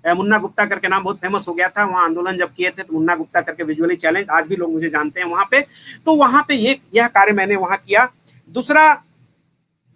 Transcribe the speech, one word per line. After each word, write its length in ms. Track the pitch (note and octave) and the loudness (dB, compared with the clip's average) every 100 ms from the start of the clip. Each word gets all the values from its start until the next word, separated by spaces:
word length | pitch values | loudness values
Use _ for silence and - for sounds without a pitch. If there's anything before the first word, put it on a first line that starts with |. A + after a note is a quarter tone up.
| E3 | 0
अ, 40 | |
मुन्ना 240 | F3 G3+ G#3+ | 0 2 0
गुप्ता 280 | G3 - G#3 | 0 -4 -2
करके 220 | F#3 F#3+ | -2 -2
नाम 140 | F#3+ | -2
बहुत 140 | F#3+ G3+ | -2 -6
फेमस 320 | F3+ G3 F3+ | -4 -4 -4
हो 60 | |
गया 140 | E3+ F#3 | -4 -2
था, 160 | G#3 | 0
वहाँ 200 | G3+ F3+ | -2 0
आंदोलन 320 | E3+ E3 F3+ F#3 | 0 0 -4 -4
जब 180 | E3+ | -6
किए 160 | - F3+ | -4 -6
थे 120 | F3+ | -6
तो 120 | F#3 | -8
मुन्ना 220 | D#3+ D#3+ E3+ | -2 0 -2
गुप्ता 240 | E3 F3 | -2 -4
करके 220 | E3+ D#3+ | -4 -8
विजुअली 340 | D#3+ D3+ E3+ E3+ | -8 -2 -2 0
चैलेंज, 300 | D#3+ F3+ G3+ | 0 -2 0
आज 160 | D#3+ D#3 | -2 0
भी 100 | F#3 | -4
लोग 160 | E3+ | -2
मुझे 160 | D#3+ E3 | -4 -2
जानते 320 | D3+ D3+ F3+ | -4 -4 -6
हैं 60 | F3+ | -4
वहाँ 220 | F3+ G3 | -2 2
पे। 100 | C4+ C#4 - - - D#4+ | 0 0 -14 -20 -6 0
तो 80 | |
वहाँ 300 | D4+ C4+ C#4 C#4+ | 4 6 4 2
पे 60 | |
ये, 260 | C4+ A3+ C4+ _ | 0 0 -2 _
यह 120 | A3 A#3 | 0 2
कार्य 260 | G3+ G3 | 2 2
मैंने 240 | G3+ F#3+ G3+ | 0 0 -2
वहाँ 200 | G3+ F#3+ | -2 -4
किया। 360 | - G3+ D4+ _ _ _ _ | 0 0 0 _ _ _ _
दूसरा, 520 | E3+ C4+ D4+ D#4 C#4+ _ _ _ _ _ _ _ _ _ | -8 0 6 6 4 _ _ _ _ _ _ _ _ _